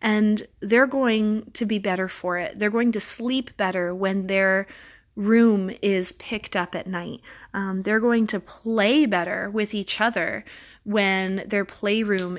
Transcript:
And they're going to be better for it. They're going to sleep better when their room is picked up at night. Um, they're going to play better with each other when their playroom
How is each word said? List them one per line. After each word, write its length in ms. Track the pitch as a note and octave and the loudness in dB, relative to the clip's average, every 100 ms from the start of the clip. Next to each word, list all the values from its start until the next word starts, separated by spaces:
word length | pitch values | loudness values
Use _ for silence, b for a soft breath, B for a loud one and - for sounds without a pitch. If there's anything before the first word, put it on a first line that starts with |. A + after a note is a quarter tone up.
And 460 | A3 G#3+ G#3+ G#3+ - _ | 0 4 4 2 -2 _
they're 260 | G3+ A#3 C4 | 2 4 4
going 640 | C4+ B3 A3 G#3+ G#3+ - | 2 2 2 2 0 -4
to 120 | - G#3+ | -6 -2
be 120 | G#3 | 0
better 300 | G3 F#3 F#3+ | 0 -2 -2
for 300 | - F3+ F3 | -4 -4 -2
it. 200 | E3+ - | -4 -2
They're 120 | G#3 | 0
going 220 | A3+ A#3+ | 2 2
to 60 | G#3+ | 0
sleep 560 | - - A#3 C4 B3 - | -2 -4 -2 -4 -4 -4
better 360 | F#3+ F#3 F3 | -2 0 -2
when 340 | F#3 F#3+ G3 F#3+ | -2 -2 -2 0
their 400 | F#3+ F#3+ F#3+ G3 B B B B - | 2 2 2 -2 B B B B -4
room 560 | G3+ A3+ A#3 G#3 F#3 - | 4 6 6 4 0 -2
is 300 | G3+ F#3+ F3+ | 0 0 -2
picked 420 | - - G#3+ - G3 | -6 -8 -10 -4 -4
up 200 | F3 F3 | -4 -6
at 120 | - | -6
night. 340 | F3+ F3 - B B B | -8 -8 -12 B B B
Um, 300 | G3 G3 F#3+ | -6 -4 -4
they're 160 | G3 A3 | 0 2
going 280 | A#3+ A#3 A3 | 2 2 2
to 120 | G3+ | -2
play 640 | - - A3+ A3 G3+ C#4+ C#4 | -8 -10 -2 2 4 4 4
better 440 | F#3 F3 F#3 F#3+ | 2 -2 -4 -4
with 240 | G#3+ G#3 | -4 -2
each 280 | G#3 F#3+ - | -4 -6 0
other 420 | A3 A3 E3 - - B B B | 0 0 -4 -6 -10 B B B
when 600 | G#3 G#3 G3 F#3+ F#3+ F#3+ - | -2 0 2 0 -2 -4 -2
their 180 | G#3 F#3+ | -4 -4
playroom 720 | - G3+ A3 G#3 G3 F3+ | -4 -2 0 0 -2 -2